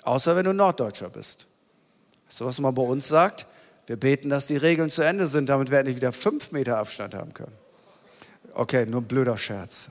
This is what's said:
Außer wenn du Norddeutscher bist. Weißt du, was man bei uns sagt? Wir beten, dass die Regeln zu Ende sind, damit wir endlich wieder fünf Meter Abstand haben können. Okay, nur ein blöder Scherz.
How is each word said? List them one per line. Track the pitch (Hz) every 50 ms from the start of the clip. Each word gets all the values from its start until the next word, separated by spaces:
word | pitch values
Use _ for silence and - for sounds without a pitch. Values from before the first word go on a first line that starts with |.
| -
Außer | 123 123 135 - 170 170
wenn | 180 185
du | 190 190
Norddeutscher | 196 202 185 - - 123 107 - - 98 85
bist. | - 110 - - - - - _ _ _ _ _ _ _ _ _ _ _ _ _ _ _ _
Weißt | _ - -
du, | 120
was | 127 123 -
man | 139 131 127
bei | 127
uns | 131 123 131 143 139
sagt? | - 151 160 175 208 202 - - - _ - _ _ _ _ _
Wir | - 120
beten, | 104 127 135 139 139 - 143
dass | 143 139 139
die | - 151
Regeln | 139 147 165 170 165 160 151
zu | - - 147
Ende | 156 185 202 185
sind, | 151 131 151 139
damit | 127 139 135 135 127
wir | 143 139
endlich | 135 135 127
wieder | 123 131 123
fünf | 120 - - 208 151 147 - -
Meter | 151 143 131 123 117
Abstand | 110 107 - - - 104 92 82
haben | 98 - 82 -
können. | - - - 107 104 _ _ _ _ _ _ _ _ _ - - - - - - _ _ - -
Okay, | - 120 - - 127 117
nur | 110 117 123
ein | 117
blöder | 107 123 135 131 123 113
Scherz. | 104 - - 104 98 92 - - - - -